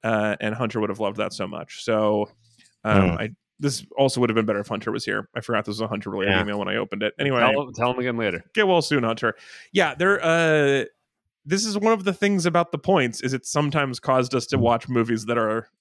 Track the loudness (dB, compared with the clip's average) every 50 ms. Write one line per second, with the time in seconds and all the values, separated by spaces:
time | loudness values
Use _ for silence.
0 | 0 0 0 2 2 0 -2 -2 -4 -4 -4 -2 -4 -4 -2 -2 -2 -2 -2 -4
1 | -4 -4 -4 -4 -6 -6 -4 -8 -8 -8 -8 -12 -12 _ -16 -12 -4 -2 0 2
2 | 2 2 2 0 -2 -6 _ _ _ _ _ _ _ _ _ _ _ 2 4 4
3 | 4 4 2 0 -4 -8 -10 _ _ _ _ _ -4 -2 -2 -4 -10 -10 0 2
4 | 2 2 4 2 2 2 2 2 0 0 -2 -4 -4 -6 -6 -6 -4 -4 -4 -4
5 | -4 -4 -4 -4 -6 _ _ -10 -6 -2 -2 -2 -2 -2 -4 -6 -4 -4 -4 -6
6 | -6 -6 -4 -2 0 2 2 2 2 0 -2 -4 -4 -2 -2 -4 -4 -4 -6 -4
7 | -4 -4 -4 -2 -2 0 2 4 4 4 2 2 -2 -6 -6 -2 -2 -2 0 -2
8 | -2 -4 -2 0 -2 -2 -2 -4 -10 _ _ 0 2 4 4 2 2 2 0 0
9 | 0 0 -2 0 -2 -2 -2 -4 -14 -20 -20 -20 -20 _ 0 2 2 2 0 0
10 | 2 2 2 2 2 2 2 4 4 4 4 4 4 4 2 2 0 -4 _ _
11 | _ _ _ _ _ _ _ _ _ -4 -2 -2 -2 -2 -2 0 2 2 2 2
12 | 0 -4 -2 0 2 2 2 2 2 2 2 2 0 0 -4 -4 0 2 2 4
13 | 2 2 -2 -4 -4 -4 -4 -4 -6 -4 -2 0 0 0 0 0 -2 -2 -4 -6
14 | -2 0 2 2 2 2 -2 -4 -2 0 0 2 4 4 2 0 0 -2 0 0
15 | 2 2 0 -4 -2 -2 -2 0 0 0 -2 -4 -6 _ _ _